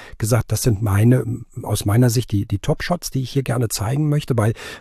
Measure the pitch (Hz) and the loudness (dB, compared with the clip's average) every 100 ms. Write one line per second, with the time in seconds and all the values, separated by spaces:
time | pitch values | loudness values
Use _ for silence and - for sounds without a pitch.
0 | - - 107 120 - 107 127 101 110 98 | -12 -6 0 0 0 0 0 0 2 4
1 | 113 127 117 117 - - - 104 - 110 | 6 4 2 -6 -8 -12 -6 -2 0 4
2 | 123 117 - 101 104 101 - - - 175 | 4 2 -2 -2 -2 -4 -2 -2 -2 -4
3 | - 135 127 139 127 120 117 - 101 135 | -4 -6 -4 -4 -2 -2 -2 -2 -4 0
4 | 151 147 - 117 107 - - - | 0 0 0 2 2 0 -8 -12